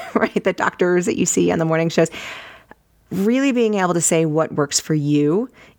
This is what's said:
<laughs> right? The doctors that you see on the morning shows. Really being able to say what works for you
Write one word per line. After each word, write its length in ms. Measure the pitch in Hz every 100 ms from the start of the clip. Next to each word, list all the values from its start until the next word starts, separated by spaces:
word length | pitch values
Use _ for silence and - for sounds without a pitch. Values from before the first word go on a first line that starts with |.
<laughs> 100 | -
right? 280 | - 220 202
The 100 | 196
doctors 540 | 180 196 - 180 180 175
that 120 | -
you 80 | 175
see 240 | - 175
on 80 | 175
the 60 |
morning 240 | 160 160 165
shows. 220 | - 165 - - - - - _ - _ _ _
Really 420 | 180 202 254 277
being 220 | 247 226
able 200 | 208 180
to 60 | 170
say 260 | - 165 160
what 260 | 151 156
works 280 | 151 143 -
for 140 | -
you 540 | 156 143 147 147 185 254 - -